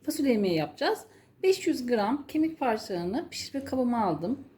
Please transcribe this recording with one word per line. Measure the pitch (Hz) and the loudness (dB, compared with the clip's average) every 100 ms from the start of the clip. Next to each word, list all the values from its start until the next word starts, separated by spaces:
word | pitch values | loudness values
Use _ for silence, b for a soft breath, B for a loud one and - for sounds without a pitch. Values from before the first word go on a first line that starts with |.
fasulye | - - 277 | -6 -2 2
yemeği | 226 196 165 | 4 4 2
yapacağız. | 147 - 302 427 - b b b | 0 -2 -2 -2 -6 b b b
Beş | 381 381 - | 2 2 2
yüz | 262 247 | -2 0
gram | 240 208 285 - | 2 2 0 -2
kemik | 311 320 - | 0 0 0
parçalarını | 262 220 - 185 175 226 349 | 0 0 -2 -4 -2 -4 -6
pişirme | - - 277 269 | -10 -8 -8 -4
kabıma | 262 247 240 208 | -2 0 2 2
aldım. | 156 170 277 - | 0 -2 -4 -6